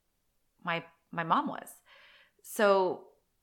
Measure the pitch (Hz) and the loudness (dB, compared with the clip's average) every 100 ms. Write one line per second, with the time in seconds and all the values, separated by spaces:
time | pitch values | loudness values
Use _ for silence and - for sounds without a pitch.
0 | _ _ _ _ _ _ 175 165 - _ | _ _ _ _ _ _ -6 -6 -6 _
1 | _ 170 165 208 302 - - - _ - | _ -8 0 0 0 -8 -14 -20 _ -20
2 | - _ _ _ - - 208 196 185 135 | -20 _ _ _ -12 2 4 4 2 -2
3 | - _ _ _ | -12 _ _ _